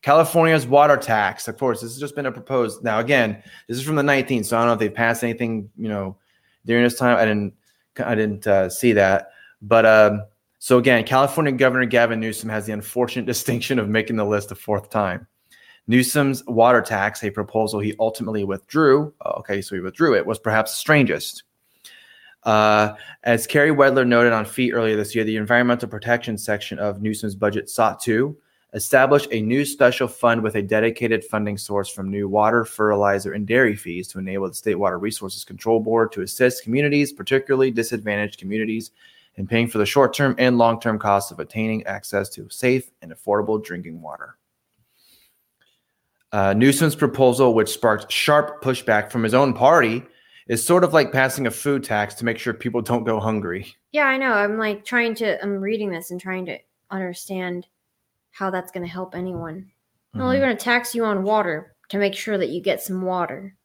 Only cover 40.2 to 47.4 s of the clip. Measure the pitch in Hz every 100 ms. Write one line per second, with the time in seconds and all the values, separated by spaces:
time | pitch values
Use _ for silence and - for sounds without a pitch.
40.2 | 139 127 127 123 117 113 120 107 107 101
41.2 | - 85 78 113 110 110 - 98 - 101
42.2 | 98 - - - 127 131 - _ 82 80
43.2 | - 104 104 107 107 90 85 82 78 73
44.2 | - _ _ _ _ _ _ _ _ _
45.2 | _ _ _ _ _ _ _ _ _ _
46.2 | _ 104 98 101 127 139 160 147 143 -
47.2 | 131 120